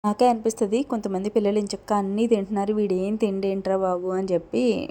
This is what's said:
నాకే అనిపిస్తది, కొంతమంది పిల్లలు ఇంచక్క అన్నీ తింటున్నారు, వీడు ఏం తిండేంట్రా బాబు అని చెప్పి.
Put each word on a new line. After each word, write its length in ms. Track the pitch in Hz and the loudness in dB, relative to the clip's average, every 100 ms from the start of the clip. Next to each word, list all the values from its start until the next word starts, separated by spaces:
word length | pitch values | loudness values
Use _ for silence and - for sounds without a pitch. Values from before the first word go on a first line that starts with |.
నాకే 240 | 208 208 247 | -2 4 4
అనిపిస్తది, 500 | 233 220 - 208 220 | 4 -2 -2 0 0
కొంతమంది 460 | 285 247 202 190 202 | 0 -4 -2 -4 0
పిల్లలు 280 | 220 208 208 | 0 2 0
ఇంచక్క 340 | 202 196 - | -2 -8 -2
అన్నీ 320 | 208 196 202 233 | -2 0 0 2
తింటున్నారు, 460 | 220 196 208 202 | 2 0 -2 0
వీడు 200 | 214 208 | 0 0
ఏం 220 | 185 190 214 | 0 0 0
తిండేంట్రా 600 | 214 190 196 190 185 190 | 0 0 -2 -2 0 0
బాబు 320 | 190 180 185 | 0 0 -2
అని 200 | 190 190 | -2 0
చెప్పి. 320 | 175 170 226 247 202 - | -2 0 0 2 0 -4